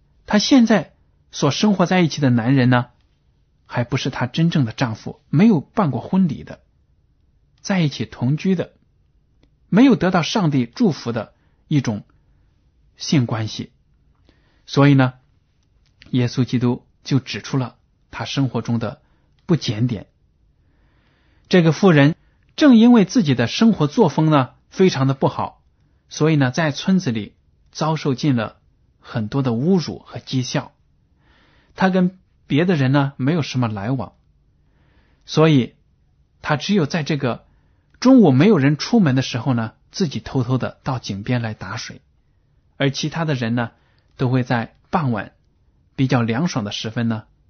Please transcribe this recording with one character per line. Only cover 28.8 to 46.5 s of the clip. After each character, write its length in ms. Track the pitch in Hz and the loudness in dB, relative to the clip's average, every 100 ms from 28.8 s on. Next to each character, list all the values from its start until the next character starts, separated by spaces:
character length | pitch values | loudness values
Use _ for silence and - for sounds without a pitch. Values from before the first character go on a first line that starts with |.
| _ _ | _ _
很 260 | - 120 104 | -12 -8 -6
多 140 | 139 | -4
的 100 | 131 | -2
侮 260 | 113 151 190 | -2 0 0
辱 220 | 117 87 | -2 -10
和 180 | - - | -14 -18
讥 260 | - 131 | -8 -6
笑。 280 | 123 147 120 _ _ _ _ _ _ _ _ _ _ - | -4 -6 -8 _ _ _ _ _ _ _ _ _ _ -4
她 140 | 185 | 0
跟 280 | 185 180 - _ _ - | 2 0 -2 _ _ -4
别 160 | 139 | -2
的 120 | 175 160 | 0 0
人 180 | 131 | 0
呢， 180 | 143 139 - | 0 0 -2
没 160 | 131 | -2
有 80 | 170 | -2
什 180 | 131 131 | -2 -4
么 80 | 120 | -4
来 240 | 107 104 | -4 -6
往， 220 | 135 98 - _ _ _ _ _ _ _ _ _ _ - | -6 -8 -14 _ _ _ _ _ _ _ _ _ _ -6
所 240 | - 160 | 0 4
以 260 | 143 113 _ _ _ _ _ _ _ | 4 0 _ _ _ _ _ _ _
她 140 | - 147 | -6 -6
只 180 | - | -2
有 120 | 202 139 | -2 -2
在 180 | 175 | -4
这 140 | 143 147 | -4 -4
个 280 | 131 113 _ _ _ _ _ _ | -4 -6 _ _ _ _ _ _
中 220 | 247 262 | 4 6
午 100 | 180 | 6
没 160 | 127 190 | 6 4
有 100 | 185 | 4
人 200 | 135 151 | 2 0
出 240 | - 240 | 0 2
门 120 | 165 | 2
的 80 | 131 | 2
时 180 | - 120 | -2 -4
候 140 | 135 | -4
呢， 200 | 120 110 - _ | -4 -4 -10 _
自 160 | - 175 | -6 -6
己 140 | 117 | -6
偷 240 | - 135 120 | -6 -6 -2
偷 120 | 127 | -4
的 220 | 104 - | -4 -10
到 160 | - 127 | -8 -8
井 220 | - 98 | -8 -8
边 200 | 117 123 | -4 -4
来 120 | 113 | -6
打 220 | 107 95 107 | -10 -12 -12
水， 260 | - - _ _ _ _ _ _ _ - | -14 -18 _ _ _ _ _ _ _ -4
而 140 | 139 | -4
其 180 | 135 156 | -2 -6
他 160 | 160 160 | -6 -4
的 80 | |
人 200 | 131 113 123 | -4 -2 -4
呢， 160 | 117 - _ _ _ - | -4 -10 _ _ _ -6
都 140 | 131 | -2
会 140 | 127 | -2
在 340 | 123 123 110 _ _ | -2 -4 -6 _ _
傍 220 | 190 139 | -4 -2
晚 220 | 110 - - _ _ _ _ _ - | -4 -6 -16 _ _ _ _ _ -4
比 100 | 131 | 0
较 140 | 131 | 0
凉 260 | 117 117 | 0 -2
爽 160 | 175 | -2